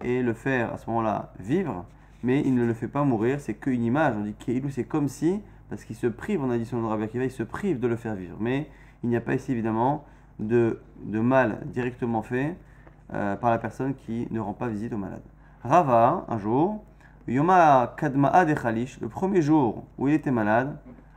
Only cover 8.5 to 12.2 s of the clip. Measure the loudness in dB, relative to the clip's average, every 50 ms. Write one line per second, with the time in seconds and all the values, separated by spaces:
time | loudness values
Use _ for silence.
8.5 | -2 -2 -4 -6 -12 -20 -20 -20 -18 -6 -4 0 0 0 0 0 -4 -4 -2 -2
9.5 | -4 -2 -2 -2 0 2 2 2 0 -2 -6 -14 -20 -20 -20 -20 -12 -8 -4 2
10.5 | 4 4 4 4 2 -2 -8 -20 -20 -16 -12 -6 -4 0 0 4 4 4 4 2
11.5 | 0 -4 -8 -8 -6 -4 -4 -4 -4 -4 -6 -4 -4 -4